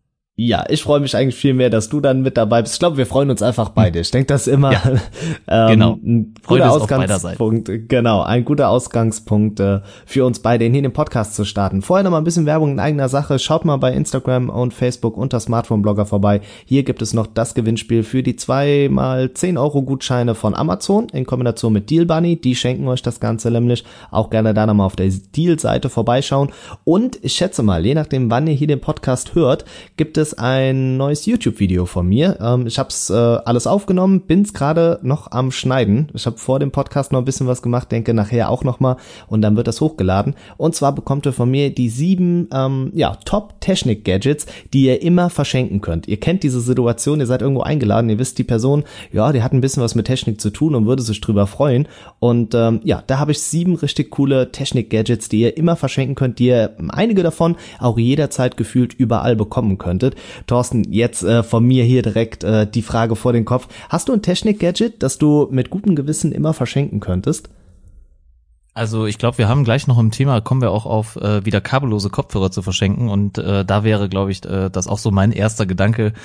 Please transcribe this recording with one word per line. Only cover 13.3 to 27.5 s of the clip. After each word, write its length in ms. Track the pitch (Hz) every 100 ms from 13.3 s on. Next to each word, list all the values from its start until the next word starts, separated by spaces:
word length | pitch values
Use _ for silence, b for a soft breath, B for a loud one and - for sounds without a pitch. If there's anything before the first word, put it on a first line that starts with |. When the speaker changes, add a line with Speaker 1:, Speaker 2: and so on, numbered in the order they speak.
| 135
Speaker 1:
Schaut 280 | - 160 160
mal 100 | 139
bei 160 | 127
Instagram 560 | 131 - 131 127 127 123
und 240 | - 123
Facebook 460 | - 123 - 117 -
unter 220 | 131 123
Smartphone-Blogger 640 | - 113 - 107 104 104 101
vorbei. 340 | 104 101 101 B B
Hier 200 | - 135
gibt 180 | 135 123
es 100 | 113
noch 140 | 113 107
das 260 | 113 117
Gewinnspiel 500 | 123 113 113 - 117
für 200 | 110 131
die 140 | 127 107
zwei 520 | - 131 143 143 139
mal 440 | 131 131 131 131
zehn 240 | - 180 160
Euro 240 | 143 143
Gutscheine 520 | 131 135 - 123 120
von 200 | 107 107
Amazon 540 | - 160 95 - 202 233
in 140 | 143 127
Kombination 480 | 127 123 113 117
mit 160 | 107 101
Deal 160 | 160 170
Bunny. 340 | 160 170 165
Die 140 | 127
schenken 340 | 127 123 127 135
euch 140 | 127
das 180 | 123 -
Ganze 300 | 110 113 117
nämlich. 340 | 117 120 120 B B B
Auch 200 | - 110
gerne 240 | 110 110
da 100 | 107
noch 100 | 110
mal 120 | 104 95
auf 100 | -
der 140 | 95
Deal-Seite 800 | 95 - - 170 160 110 120 131
vorbeischauen. 600 | - 113 127 - 135 139 B B B
Und 340 | - 180 254 -
ich 120 | 139
schätze 280 | - 185